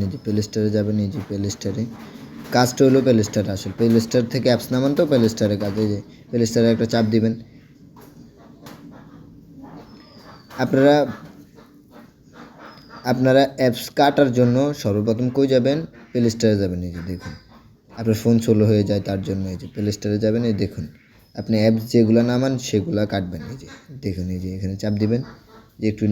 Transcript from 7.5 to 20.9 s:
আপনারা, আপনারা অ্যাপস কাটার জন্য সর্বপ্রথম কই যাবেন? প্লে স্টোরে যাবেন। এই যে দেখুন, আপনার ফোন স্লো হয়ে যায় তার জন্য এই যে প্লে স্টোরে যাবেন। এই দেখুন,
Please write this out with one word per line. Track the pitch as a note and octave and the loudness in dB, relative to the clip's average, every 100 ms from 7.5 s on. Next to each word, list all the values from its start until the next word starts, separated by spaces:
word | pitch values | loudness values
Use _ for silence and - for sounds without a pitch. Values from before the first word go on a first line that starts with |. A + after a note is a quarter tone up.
| - - - - - - - - - - - - - - - - - - - - C4+ C4+ - - - - - - - - - | -20 -20 -20 -20 -20 -20 -20 -20 -20 -20 -20 -20 -20 -20 -20 -20 -20 -20 -20 -20 -20 -20 -20 -20 -20 -20 -20 -20 -20 -18 -6
আপনারা, | B2+ C3+ C#3 D3 C3 - - - - - - - _ - - _ - - - - - - - - B2 | 0 4 6 6 2 -4 -16 -20 -20 -20 -20 -20 _ -20 -20 _ -20 -20 -20 -20 -20 -20 -20 -10 -4
আপনারা | A#2+ C3 C3 C#3 - | 2 4 4 4 2
অ্যাপস | C3 A#2+ - - | 0 0 -6 2
কাটার | C#3+ C#3+ C#3 A#2+ | 2 4 2 4
জন্য | B2 B2 C#3+ C#3+ | 4 4 0 -2
সর্বপ্রথম | A2 G2+ G#2+ A2+ B2+ B2+ | -2 0 0 0 -2 0
কই | C#3 | 2
যাবেন? | C3 B2 D3 E3 - - | 4 2 -2 -6 -16 -8
প্লে | B2 A#2 | 0 0
স্টোরে | A2 A2+ G#2 | 2 2 2
যাবেন। | F#2+ F2+ F2+ | 0 -4 -6
এই | F2 | -8
যে | E2+ | -10
দেখুন, | F2+ - D2 - - _ _ _ - | -10 -10 -16 -20 -20 _ _ _ -6
আপনার | A2+ G#2+ | -2 0
ফোন | A#2 A#2 A2+ | 2 2 4
স্লো | G#2+ G#2+ | 4 4
হয়ে | G#2+ G2+ | 4 2
যায় | G2+ F#2+ | -2 -2
তার | G2 F2+ | -6 -4
জন্য | G2 F#2+ | -6 -6
এই | F2+ | -8
যে | - | -12
প্লে | - G#2 G#2 | -6 -4 -4
স্টোরে | G#2 G#2 A2 | -4 0 0
যাবেন। | A2+ A#2+ | 0 -2
এই | G2+ | -2
দেখুন, | G2 - - | -4 -6 -12